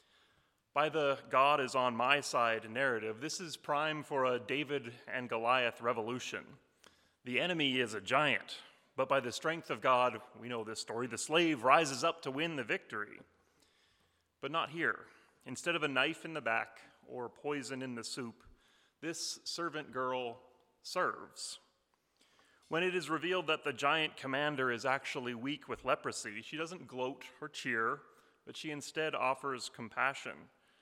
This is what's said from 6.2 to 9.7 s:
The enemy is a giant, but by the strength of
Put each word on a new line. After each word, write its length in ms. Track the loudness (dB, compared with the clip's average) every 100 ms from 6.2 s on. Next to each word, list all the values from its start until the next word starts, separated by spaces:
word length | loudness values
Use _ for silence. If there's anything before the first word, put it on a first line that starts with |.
| -4 -8 -8 -18 _ _ -20 _ _ _ -4
The 140 | 0
enemy 380 | 0 2 2 2
is 140 | 0
a 80 | -2
giant, 600 | 2 4 4 2 -2 -14 -16 -20 _ -2
but 140 | 2
by 100 | 2
the 120 | 2
strength 380 | -2 -4 -4
of 120 | -6